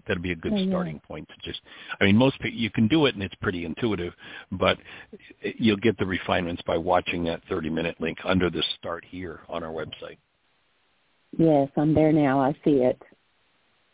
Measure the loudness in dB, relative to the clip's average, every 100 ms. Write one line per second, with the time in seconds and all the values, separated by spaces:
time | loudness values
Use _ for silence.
0 | -4 -4 -2 -4 -2 -2 0 -2 -4 -8
1 | -12 -14 -14 -16 -14 -14 -16 -20 -16 0
2 | 4 6 6 2 -6 -4 -4 0 2 4
3 | 2 0 -8 -6 -6 -4 -6 -4 -2 -2
4 | -6 -10 -18 -18 -12 0 0 0 -6 -20
5 | -20 -20 -20 -10 -10 0 2 4 2 2
6 | -2 -2 0 -2 -2 -6 -2 -2 2 2
7 | 2 -4 -4 -6 -6 -6 -4 -4 -4 -4
8 | -6 -4 0 2 2 0 -4 -6 -8 -10
9 | -10 -12 -12 -12 -10 -10 -8 -8 -10 -12
10 | -16 -18 _ _ _ _ _ _ _ _
11 | _ _ _ 2 4 4 2 0 2 4
12 | 4 4 4 2 2 0 2 4 2 0
13 | -10 _ _ _ _ _ _ _ _